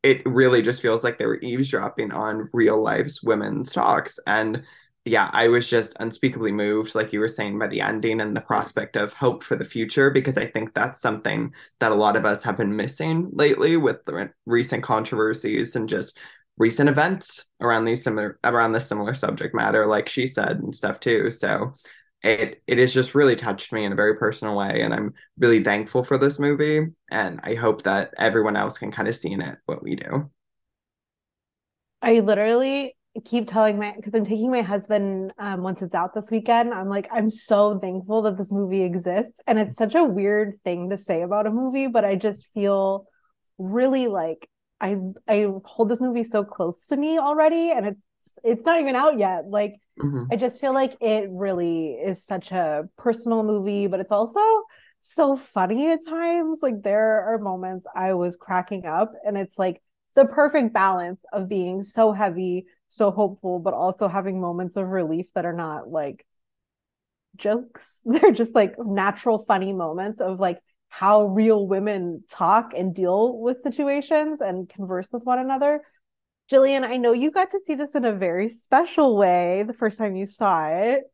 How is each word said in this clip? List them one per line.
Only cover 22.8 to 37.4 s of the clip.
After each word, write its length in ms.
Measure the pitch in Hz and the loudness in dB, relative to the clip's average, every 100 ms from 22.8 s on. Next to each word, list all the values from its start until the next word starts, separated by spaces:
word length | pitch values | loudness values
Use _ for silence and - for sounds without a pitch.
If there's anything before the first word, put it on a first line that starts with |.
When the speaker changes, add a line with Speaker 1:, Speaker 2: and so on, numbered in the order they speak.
| 127 | 4
Speaker 1:
just 220 | 127 127 143 | 4 2 4
really 200 | 139 113 | 4 4
touched 380 | 117 98 - | -2 -6 -6
me 100 | 113 | -4
in 100 | 104 | -4
a 20 | 98 | 2
very 200 | 104 107 | 2 2
personal 400 | 110 110 110 104 | -2 -2 -4 -4
way, 260 | 98 113 | -2 0
and 100 | 113 | 0
I'm 220 | 110 104 - _ - | -2 -4 -8 _ 0
really 240 | 120 113 | 4 6
thankful 400 | 107 104 107 127 | 4 0 0 -2
for 160 | 123 135 | 0 2
this 180 | 139 143 | 2 2
movie, 480 | 143 143 151 151 160 - _ | 0 2 2 0 -2 -8 _
and 300 | 110 95 82 | -4 -4 -6
I 140 | - 113 | -6 0
hope 260 | 117 107 98 | 0 0 0
that 280 | 98 92 - | 0 -2 -2
everyone 360 | 113 113 107 104 | 0 2 2 0
else 220 | 101 - | -2 -4
can 140 | 107 | -10
kind 160 | 104 101 | -4 -4
of 80 | 113 | -4
see 160 | - | -6
in 100 | 98 | -6
it 160 | 82 - - | -8 -10 -10
what 160 | - | -10
we 140 | - - | -8 -8
do. 340 | - - 147 _ _ _ _ _ _ _ _ _ _ _ _ _ _ _ _ _ | -4 -6 -6 _ _ _ _ _ _ _ _ _ _ _ _ _ _ _ _ _
Speaker 2:
I 160 | 233 233 | 4 4
literally 760 | 202 190 214 233 262 277 269 - _ 226 - | 4 2 2 2 2 -2 -6 -12 _ -16 -4
keep 220 | 233 214 | -4 -2
telling 320 | 214 214 202 | 2 2 2
my, 120 | 208 | -4
'cause 220 | 214 214 | -8 -4
I'm 100 | 220 | -2
taking 280 | 202 214 240 | -2 -2 0
my 100 | 247 | 0
husband, 720 | 190 202 196 214 202 190 190 - | 0 -4 0 0 0 -4 -8 -8
um, 240 | 202 190 | -8 -6
once 180 | 185 180 | -6 -6
it's 140 | 185 175 | -4 -2
out 180 | 175 | -2
this 160 | 220 208 | -6 -4
weekend, 460 | 226 226 233 233 214 | -4 2 2 2 -2
I'm 140 | 190 | -4
like, 180 | 196 190 | -4 -4
"I'm 200 | 226 220 | -2 -2
so 480 | 214 | -2